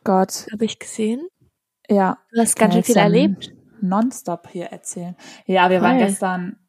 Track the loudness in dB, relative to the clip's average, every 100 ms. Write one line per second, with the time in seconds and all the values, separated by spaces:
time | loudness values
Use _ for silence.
0 | 0 0 0 -4 -12 -6 -6 -6 -14 -6
1 | -4 -4 -8 _ _ _ _ _ -2 2
2 | 2 -2 _ -2 0 2 2 2 2 4
3 | 4 4 2 0 -10 -20 _ -6 -2 0
4 | -2 -4 -8 -10 -10 -12 -12 -14 -14 -12
5 | -14 -16 -20 -16 -2 2 4 4 4 4
6 | 2 0 -4 -4 -8 -12